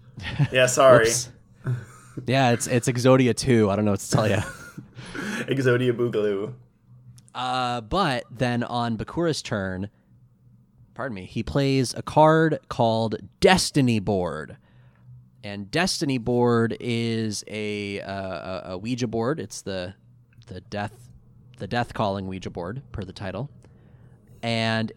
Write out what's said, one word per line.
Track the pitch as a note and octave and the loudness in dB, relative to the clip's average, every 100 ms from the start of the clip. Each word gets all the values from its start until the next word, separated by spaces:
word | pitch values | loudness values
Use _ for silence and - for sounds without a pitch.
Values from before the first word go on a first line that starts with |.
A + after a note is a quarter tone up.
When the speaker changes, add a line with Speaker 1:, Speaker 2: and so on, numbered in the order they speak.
| - - | -20 -14
Speaker 1:
<laughs> | - - C#3 | -10 -2 0
Speaker 2:
Yeah, | B2+ B2 | 4 4
sorry. | - C3+ A#2+ A2+ | 6 8 8 6
Speaker 1:
Whoops. | A#2 - - _ - C3 B2 - - - - A#2+ | 0 -6 -14 _ -12 -6 -6 -8 -20 -18 -12 -2
Yeah, | C3 B2+ | 2 4
it's, | A#2 - | 2 2
it's | B2+ - | 0 0
Exodia | A#2+ B2 C3 B2 G#2+ | 2 6 6 6 2
two. | - A#2 G#2 | 4 4 6
I | G2+ | 4
don't | G#2+ | 2
know | |
what | G2 | 0
to | - | 0
tell | - G#2+ | 0 2
ya. | G2 | 0
Speaker 2:
<laughs> | F2+ - - - - - - - G3+ G3+ B2+ | -2 -10 -18 -18 -20 -20 -14 -10 -8 -8 -4
Exodia | C3+ C3 B2 B2+ | 0 2 2 2
Boogaloo. | A2+ A#2+ G#2+ G#2 G2 A2 B2 - _ _ - - - _ B2 | 0 -2 0 0 -2 -6 -10 -20 _ _ -20 -20 -20 _ -8
Speaker 1:
Uh, | B2+ B2+ B2 B2 | -4 -2 -2 -4
but | G#2+ F3 F3 B2 - | -2 0 0 0 -6
then | A2 B2 A#2+ | -4 -2 0
on | A#2+ A#2+ A#2+ A2 | -2 -2 -2 -4
Bakura's | A2+ - E3+ D3 | -6 -2 -2 -2
turn, | - G#2+ F#2+ F#2 G2+ - _ _ _ _ _ _ _ _ - - | -4 -4 -4 -6 -8 -12 _ _ _ _ _ _ _ _ -20 -10
pardon | C3 | -8
me, | G2+ F#2+ | -8 -8
he | A#2 | -6
plays | A2 C#3+ C#3 C3+ A#2+ | -4 0 2 2 0
a | - | -4
card | - - D#3 D#3+ D#3+ D3+ - | -2 6 6 8 4 0 -6
called | - A#2 A2+ A2+ A2 - _ | 0 2 2 0 -4 -10 _
Destiny | F#3+ F#3 - D3+ B2+ A2+ | 4 6 4 2 2 2
Board. | F#2 G2 F2 D2+ C#2+ - _ - - _ - - - _ | 0 0 -2 -6 -10 -16 _ -20 -20 _ -20 -20 -20 _
And | G#2 G2+ G2 | -12 -10 -6
Destiny | D3+ F#3 - D#3 C3 | -2 -2 -2 -2 -2
Board | A2+ A#2+ A#2+ A#2 A2+ A2 | 0 2 4 4 2 -2
is | B2 A#2 A#2 A2+ A2 G2+ - | -4 -2 -2 -2 -2 -6 -8
a, | G#2+ G#2+ G#2 G2+ G2 | -6 -4 -4 -4 -6
uh, | - | -8
a, | G2 F#2+ F2+ C#2+ F#2 - | -8 -8 -8 -8 -10 -8
a | F#2 | -10
Ouija | A2 B2 A#2+ | -6 -4 -4
board. | A2+ A2+ D#3+ | -2 -2 -4
It's | G2 - | -8 -12
the, | - F#2+ F2+ G2 _ - _ - - | -8 -8 -8 -12 _ -20 _ -20 -18
the | F#2 | -18
death, | - G2+ G#2 - - - - - - - | -12 -8 -8 -10 -20 -20 -20 -20 -20 -14
the | G2 | -6
death | A#2 A#2 | -4 -4
calling | - G#2+ G2 F#2+ | -2 -2 -2 -6
Ouija | F#2 F#2+ | -10 -10
board, | F2 F2 B2+ C3+ | -10 -10 -10 -12
per | - | -12
the | F#2 | -12
title. | - F#2+ F#2+ C#3+ - - - - - - - _ - | -10 -10 -8 -10 -14 -20 -20 -20 -20 -20 -20 _ -10
And | A#2 A2+ A2+ A2+ A2+ | -4 -2 0 -2 -4